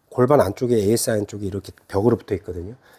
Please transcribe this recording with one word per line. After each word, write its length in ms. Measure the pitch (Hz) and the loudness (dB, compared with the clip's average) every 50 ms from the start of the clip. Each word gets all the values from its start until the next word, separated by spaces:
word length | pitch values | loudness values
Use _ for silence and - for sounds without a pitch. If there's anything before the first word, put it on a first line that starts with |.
| _ _ | _ _
골반 300 | - - 123 123 147 131 | 0 0 2 4 4 4
안쪽에 340 | 104 95 98 - 131 120 120 | 4 2 0 -4 -2 0 0
에이에스 380 | 113 101 98 113 113 - - 113 | 2 2 2 2 2 0 -2 -2
안쪽에 340 | 104 101 - - 101 104 | -2 -4 -4 -8 -8 -8
이렇게 260 | 95 95 98 - - - _ _ | -6 -6 -8 -10 -12 -20 _ _
벽으로 300 | _ - 98 101 120 117 | _ -4 0 2 2 2
붙어 180 | - - - 107 | 2 -2 -6 -6
있거든요. 400 | 87 - - 87 87 85 98 123 - _ _ _ | -6 -6 -8 -10 -10 -10 -12 -14 -18 _ _ _